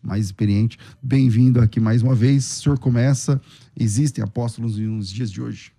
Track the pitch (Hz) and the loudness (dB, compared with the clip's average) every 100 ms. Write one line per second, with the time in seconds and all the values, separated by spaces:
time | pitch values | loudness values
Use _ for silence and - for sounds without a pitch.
0 | - 98 98 - 104 101 113 - - - | -6 -4 -4 -2 0 2 0 -4 -20 -12
1 | 131 135 131 110 127 120 113 - 110 120 | 0 2 4 4 4 6 4 2 2 2
2 | 127 120 127 139 - - 147 139 131 120 | 2 2 2 2 0 -2 -2 0 0 2
3 | 131 139 - 135 - - _ - 110 107 | 2 0 -2 -4 -4 -20 _ -4 -2 0
4 | 147 117 101 123 117 117 113 107 110 110 | -2 -2 -6 -6 -6 -6 -6 -4 -4 -6
5 | 92 107 110 92 120 - - | -8 -8 -8 -8 -10 -12 -18